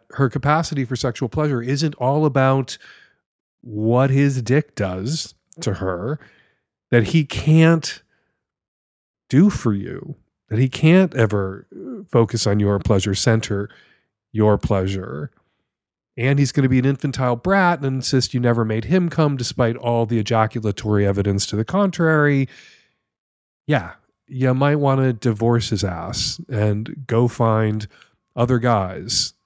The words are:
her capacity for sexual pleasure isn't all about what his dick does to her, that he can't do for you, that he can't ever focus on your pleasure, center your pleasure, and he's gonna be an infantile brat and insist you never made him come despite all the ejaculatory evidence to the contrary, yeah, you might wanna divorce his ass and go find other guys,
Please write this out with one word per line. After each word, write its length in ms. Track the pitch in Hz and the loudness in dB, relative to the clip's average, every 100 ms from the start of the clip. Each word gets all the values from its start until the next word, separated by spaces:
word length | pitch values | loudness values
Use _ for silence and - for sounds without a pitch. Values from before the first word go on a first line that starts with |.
| _ | _
her 180 | - 135 | -2 -2
capacity 540 | 143 139 156 165 143 | 0 0 0 0 -4
for 120 | 123 131 | -4 -4
sexual 340 | 135 123 120 | -4 -4 -6
pleasure 320 | - 151 131 | -2 -2 -2
isn't 320 | 117 139 156 - | -2 -2 -2 -2
all 300 | 127 147 156 | 0 2 2
about 520 | 135 131 135 127 - - - _ _ _ _ _ _ | 4 2 2 -2 -10 -20 -20 _ _ _ _ _ _
what 480 | 117 107 110 120 135 | -12 -4 2 2 4
his 320 | 135 143 131 | 2 2 0
dick 320 | 110 135 - | 0 0 0
does 640 | - 98 92 104 160 - - _ - | -4 -6 -4 -6 -6 -8 -16 _ -10
to 140 | - 95 | -6 -4
her, 440 | 95 90 107 151 - _ _ _ _ _ - | -4 -4 -6 -8 -12 _ _ _ _ _ 0
that 140 | 120 | 0
he 200 | 107 165 | 2 0
can't 800 | 143 - - 160 160 165 - - _ _ _ _ _ _ _ _ _ _ _ _ - | 0 -2 2 6 6 4 0 -12 _ _ _ _ _ _ _ _ _ _ _ _ 0
do 220 | 131 202 | 4 4
for 220 | - 120 | 4 -2
you, 420 | 101 90 92 - 143 _ _ - | -2 -4 -12 -14 -18 _ _ -6
that 100 | 110 | -2
he 120 | 131 | -2
can't 440 | - 160 180 185 | 2 4 6 4
ever 540 | - 110 104 95 95 - - 226 247 - | 2 0 0 -4 -8 -16 -18 -14 -14 -2
focus 380 | 123 113 117 107 | 2 2 0 0
on 120 | 104 | 2
your 200 | 101 101 | 2 0
pleasure, 340 | - 101 101 | 0 0 0
center 560 | 98 - 95 - 101 104 - _ _ _ _ _ | -2 0 0 0 -6 -8 -14 _ _ _ _ _
your 260 | 107 107 101 | 0 2 2
pleasure, 720 | - 98 95 98 92 143 147 _ _ _ _ _ _ _ _ - | 0 -2 -2 -4 -8 -10 -12 _ _ _ _ _ _ _ _ -4
and 240 | 123 139 | 0 2
he's 120 | 135 | 0
gonna 180 | - 131 | 2 2
be 100 | 127 | 2
an 60 | 127 | 2
infantile 500 | 135 143 127 127 120 | 0 -4 -2 -2 -2
brat 440 | 175 196 180 170 | 0 2 2 0
and 80 | 139 | -2
insist 460 | 131 127 135 - | -4 -2 -2 0
you 60 | 123 | 0
never 240 | 120 117 | 0 2
made 220 | 110 110 113 | 0 -2 0
him 240 | 185 170 | 0 0
come 260 | - 151 139 | 0 0 0
despite 400 | 120 - 120 117 | -4 -2 -2 0
all 300 | 120 117 113 | -2 0 0
the 140 | 117 | -2
ejaculatory 880 | 104 113 110 120 107 101 104 104 101 | 0 2 0 -2 -4 -4 0 2 2
evidence 400 | 98 98 98 - | 0 0 -2 -2
to 80 | 101 | -4
the 100 | 110 | -2
contrary, 800 | 190 202 - 165 156 147 139 131 - - _ _ _ _ _ _ _ _ _ - | 0 0 0 2 4 4 2 -2 -6 -20 _ _ _ _ _ _ _ _ _ -2
yeah, 260 | 143 85 - _ _ - | -2 -2 -14 _ _ -14
you 260 | 131 131 | -2 0
might 220 | 127 143 147 | 2 2 2
wanna 360 | 139 135 131 | 2 2 0
divorce 580 | 117 127 104 113 120 - | 0 -2 0 2 0 0
his 140 | 104 | -2
ass 560 | 98 85 82 - - - 165 | -4 -6 -8 -6 -6 -8 -8
and 580 | 110 107 104 110 - 131 | -2 0 -2 -6 -12 -4
go 200 | 113 120 | 0 0
find 600 | - 117 110 110 107 104 _ _ _ _ - | 2 0 2 0 -2 -8 _ _ _ _ -2
other 240 | 120 123 | 0 2
guys, 760 | 120 110 92 92 95 - - - | 2 0 -2 -8 -6 -4 -4 -8